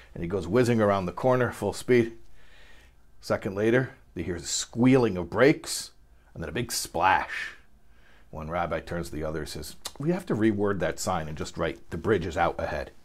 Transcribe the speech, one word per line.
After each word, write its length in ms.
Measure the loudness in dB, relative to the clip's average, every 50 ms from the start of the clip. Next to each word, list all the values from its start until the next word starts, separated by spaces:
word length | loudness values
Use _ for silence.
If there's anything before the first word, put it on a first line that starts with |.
| -20 -16 -10
And 100 | -8 -6
he 40 |
goes 200 | -4 -4 -4 -2
whizzing 340 | 2 4 4 4 6 4 4
around 240 | 4 4 4 2 0
the 60 | -2
corner, 400 | -4 0 2 2 2 2 2 0
full 220 | -2 -2 -4 -4 -4
speed. 400 | -2 2 4 6 6 4 4 -2 -10 -16 -16 -16 -16 -16 -18 -20 -20 -20 -20 -20 -20 -20 -20 -20 -20 -20 -20 -20 -10
Second 340 | -4 -4 -2 -2 -2 -4 -2
later, 360 | 0 2 4 4 4 2 0 -6 -14 -20 -14 -10
they 100 | -8 -6
hear 160 | -6 -6 -6
the 60 | -6
squealing 720 | -6 -6 -6 -6 -4 0 4 6 6 6 6 6 4 0
of 120 | -2 -4 -2
brakes, 640 | 2 6 6 6 6 4 -2 -8 -8 -8 -10 -12 -16 -20 -20 _ -20 -20 _ -16 -12
and 100 | -10 -8
then 60 | -6
a 40 | -4
big 180 | -4 -4 -4
splash. 840 | -6 -6 -6 -4 -2 2 4 4 4 4 2 -2 -6 -8 -8 -8 -12 -16 -20 -20 -20 -20 -20 -20 -20 -20 -20 -20 -20 -20 -20 -16
One 200 | -12 -10 -8 -4
rabbi 320 | -2 -2 -2 -2 -4 -4
turns 280 | -6 -6 -6 -6 -6 -6
to 60 | -6
the 80 | -6 -6
other 160 | -4 -4 -6
and 100 | -6 -8
says, 260 | -8 -10 -12 -12 -14 -14 -16 -14 -10
"We 140 | -6 -2 -2
have 140 | -2 -2 -2
to 80 | -4 0
reword 440 | 2 2 2 2 2 2 0 0 0
that 200 | -2 -2 -2 -2
sign 280 | -2 -2 -2 -2 -2
and 100 | -6 -8
just 200 | -8 -8 -8 -4
write, 320 | -4 -2 -2 -4 -6 -10 -10
'The 80 | -8
bridge 280 | -2 0 2 2 2 2
is 120 | 0 0
out 180 | 0 0 0 0 -2
ahead.'" 320 | -4 -4 -4 -6 -8 -10 -14 -20